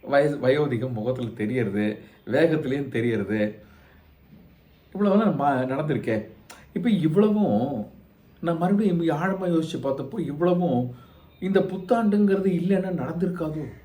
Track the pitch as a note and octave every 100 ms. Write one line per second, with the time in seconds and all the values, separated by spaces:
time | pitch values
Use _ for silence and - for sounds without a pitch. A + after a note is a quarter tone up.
0 | - C#3 D3 D3 B2+ C#3+ D3 - C3 A#2
1 | G#2+ B2+ A#2+ - G#2+ B2+ A2 G2 G#2 G#2+
2 | - - - B2 D#3+ D#3 C3+ C#3 C#3 A#2+
3 | A#2+ A2 G2 G#2+ G#2 - - - - -
4 | _ _ _ - - _ _ _ _ F#3+
5 | G3+ G3 A3 D3 C#3 C3+ B2+ C3+ D3+ B2+
6 | A2+ G#2+ - - - - - - F3+ G3
7 | D#3 E3+ G#3+ G#3+ G3 - C4+ C4 G#3 -
8 | - _ _ - E3+ E3 F3 G3+ G#3+ F3
9 | E3 D3+ F#3 F#3+ F3+ E3 D#3 C3 C3+ C3+
10 | C#3 A3+ C#3+ D3 F3 F3 F3 B2 B2 -
11 | - - - _ F#3 F#3+ - F#3 F3+ A#3
12 | G#3+ G#3 G3+ F#3+ F#3+ F3 F3 F#3+ F#3 F3
13 | C3 E3+ F#3 - D#3 D3+ C3 -